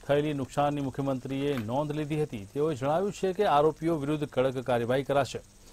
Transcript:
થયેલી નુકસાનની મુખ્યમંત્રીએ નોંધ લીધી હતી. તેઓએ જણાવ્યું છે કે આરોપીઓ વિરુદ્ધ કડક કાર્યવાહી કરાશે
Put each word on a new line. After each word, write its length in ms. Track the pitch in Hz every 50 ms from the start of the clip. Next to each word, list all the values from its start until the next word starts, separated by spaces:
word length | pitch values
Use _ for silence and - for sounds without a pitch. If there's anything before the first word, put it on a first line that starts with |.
| -
થયેલી 260 | - 143 147 147 151 147
નુકસાનની 480 | 139 127 - - 143 143 147 147 147
મુખ્યમંત્રીએ 760 | 139 131 - - 135 139 135 127 - 131 135 135 139 143 143
નોંધ 340 | 127 107 107 123 139 151 147
લીધી 320 | 147 151 156 143 156 151 151
હતી. 220 | 147 131 107 98
તેઓએ 300 | 98 - 139 147 160 156
જણાવ્યું 360 | 110 131 143 151 170 196 208
છે 220 | - - 190 190 180
કે 120 | 208 208
આરોપીઓ 500 | 185 147 147 147 160 151 - 160 165 170
વિરુદ્ધ 300 | 151 139 143 151 147 147
કડક 320 | - - 131 127 135 127
કાર્યવાહી 460 | 131 120 - 123 117 117 113 127 139 135
કરાશે 380 | - 139 143 131 - - - - - - - - -